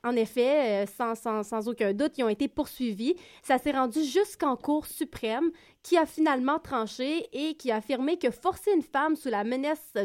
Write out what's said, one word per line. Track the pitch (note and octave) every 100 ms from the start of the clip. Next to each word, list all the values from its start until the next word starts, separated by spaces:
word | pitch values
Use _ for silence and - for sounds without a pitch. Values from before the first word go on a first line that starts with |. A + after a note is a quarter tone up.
en | A#3+ A#3+
effet, | A3 - B3 D4 B3+ G3+
euh, | G3+ -
sans, | A#3+
sans, | A3+ A#3 G#3+
sans | G#3 A3 A3
aucun | A#3 G#3
doute, | G3+ D4+ -
ils |
ont | A#3
été | G#3+ C#4
poursuivis. | - D4 - B3 G3 A#3+ F4+ - -
Ça | - C4
s'est | D4
rendu | C4+ C4 B3+
jusqu'en | D4+ C#4+ G#4 - D4 B3
Cour | - D4+
suprême, | - - D#4+ - A3 A3+ E4 E4 - _
qui | - F4
a | D#4
finalement | - D#4 C4 B3+ D#4
tranché | - C4 A3 - C4 D#4+ -
et | B3 D#4
qui | D#4 B3+
a | G#3+
affirmé | - C4 C4+ F4
que | C4
forcer | - F4 F#4 -
une | F#4+
femme | C#4+ C4+ D4+
sous | D#4 C4+
la | G#3
menace | G#3 B3+ C#4+ D4+ - G#3+